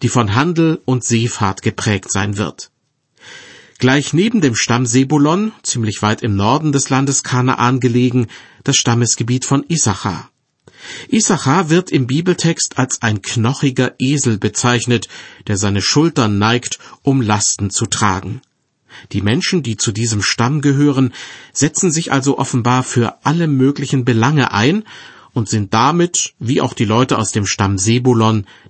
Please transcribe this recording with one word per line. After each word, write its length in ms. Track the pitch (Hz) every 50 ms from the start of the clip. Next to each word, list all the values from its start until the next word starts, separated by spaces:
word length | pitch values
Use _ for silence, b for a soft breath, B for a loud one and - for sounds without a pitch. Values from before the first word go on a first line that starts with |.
die 60 | - 113
von 280 | - 127 113 101 101
Handel 440 | 123 147 180 170 165 165 160 156 - -
und 180 | - 127 123 -
Seefahrt 580 | - 117 113 117 117 - - 107 98 98 -
geprägt 500 | - 110 - - - 113 104 95 - -
sein 240 | - 98 98 101 101
wird. 340 | 101 110 71 - - - - _ _ _ _ _ _ _ _ _ B B B B B B B B B B B B B
Gleich 340 | 123 127 135 147 139 -
neben 280 | 143 165 202 233 247 214
dem 140 | 156 131 113
Stamm 320 | - - - 120 123 127
Sebulon, 640 | 117 117 131 135 131 151 147 143 151 170 202 214 220 - - -
ziemlich 380 | - - 120 110 107 - -
weit 200 | 107 104 107 -
im 140 | - 113 101
Norden 340 | 98 98 110 135 151 156 151
des 180 | 139 139 - -
Landes 360 | 139 131 139 139 135 - -
Kanaan 560 | - 127 127 127 127 - - 117 123 135 127
gelegen, 480 | 127 123 117 123 127 123 120 127 117 - B B B B B B
das 140 | B 139 139
Stammesgebiet 680 | - - 127 117 120 120 117 - - 117 120 123 127 -
von 200 | - 135 143 -
Issachar. 640 | - 170 156 - 110 92 - - 98 85 76 - - _ _ _ _ _ _ _ B B B B B B B B B
Issachar 600 | - 226 - - 190 139 - 135 143 185 175 147
wird 220 | 160 180 180 -
im 160 | 147 139 123
Bibeltext 720 | 120 131 160 175 180 175 - - 165 160 - - - - -
als 240 | 127 127 - -
ein 200 | 120 113 107 95
knochiger 720 | - - - 120 107 120 143 - 147 139 127 131 127 - - -
Esel 400 | 127 131 151 139 - 123 110 95
bezeichnet, 680 | - 104 - - - 123 123 113 - 120 120 110 - - B B B B B B B -
der 80 | 104
seine 260 | 92 104 101 101 98
Schultern 560 | - - - 147 160 165 - 151 117 107 101 101
neigt, 400 | 107 113 120 123 - - - - B B B B
um 180 | B 139 135 135
Lasten 480 | 117 104 107 101 - - - - 101 95
zu 160 | - - 113
tragen. 540 | - - - 113 101 92 92 - 92 113 127 - _ _ _ _ _ _ _ _ B B B B B
Die 100 | - 101
Menschen, 400 | 95 101 120 175 - - 190 175
die 140 | 131 117 107
zu 160 | - - 117
diesem 300 | 98 107 120 113 110 101
Stamm 380 | - - - - 117 123 151 147
gehören, 520 | 139 143 135 143 147 147 135 135 131 120 B B B B B B B B
setzen 380 | B - 139 156 - - 190 175
sich 220 | 143 165 165 -
also 260 | - 135 127 139 135 -
offenbar 440 | 127 - - 123 110 123 123 127
für 420 | 127 - - 123 113 - - _ -
alle 240 | 139 160 170 170 156
möglichen 560 | 143 131 131 139 143 135 131 - 147 131 120
Belange 480 | 127 120 110 117 139 156 143 123 -
ein 320 | - 101 110 143 190 220 - B B B B B B B B B
und 160 | B 123 107 -
sind 260 | 113 107 101 95 110
damit, 600 | 110 123 143 165 175 170 175 - - - - - -
wie 220 | - 113 147 160
auch 140 | 135 120 -
die 100 | - 117
Leute 340 | 101 110 120 131 - - 101
aus 140 | 107 -
dem 140 | - 110 101
Stamm 320 | - - - 101 98 101 92
Sebulon, 680 | 95 113 117 123 123 127 120 113 113 113 113 107 98 B B B B